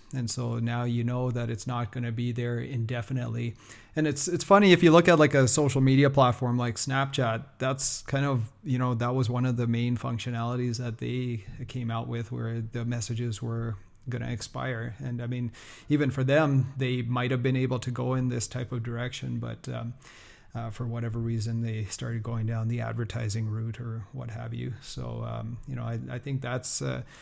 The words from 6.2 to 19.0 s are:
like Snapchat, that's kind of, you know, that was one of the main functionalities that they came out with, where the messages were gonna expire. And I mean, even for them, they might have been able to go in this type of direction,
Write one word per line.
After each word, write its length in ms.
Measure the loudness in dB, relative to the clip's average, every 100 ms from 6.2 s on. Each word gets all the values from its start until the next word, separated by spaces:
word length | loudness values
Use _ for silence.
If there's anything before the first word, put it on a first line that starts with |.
| 4 4 0 0
like 180 | 0 -2
Snapchat, 680 | -2 0 0 0 0 -2 -6 -4
that's 460 | -2 0 -2 -2
kind 200 | -4 0
of, 280 | 2 0 -2 -8
you 140 | -2 0
know, 160 | 2
that 220 | 0 0 0
was 160 | 0
one 160 | 2 0
of 100 | 2
the 80 | 2
main 320 | 2 0 0
functionalities 800 | -2 -4 -4 -4 -4 -2 -2 -2
that 220 | -6 -6
they 440 | -4 -4 -4 -6 -8 -12 -10
came 220 | -6 -4
out 180 | -4 -4
with, 240 | -6 -6
where 300 | -6 -4 -4
the 240 | -6 -4 -4
messages 560 | -4 -4 -4 -4 -4
were 340 | -4 -4 -4 -8 -12 -16 -10
gonna 220 | -6 -6
expire. 640 | -6 -8 -8 -6 -6 -8 -8
And 200 | -8 -6
I 60 | -4
mean, 260 | -4 -6 -8 -18 -20 0
even 220 | 2 2
for 120 | 2
them, 480 | 4 4 6 4 2 -2
they 240 | -2 -2
might 300 | 0 0 0
have 100 | 0
been 160 | 2 2
able 220 | 0 -2
to 100 | -4
go 240 | -4 -2
in 160 | 0 0
this 180 | -2 -4
type 240 | -6 -6
of 120 | -4
direction, 560 | -4 -4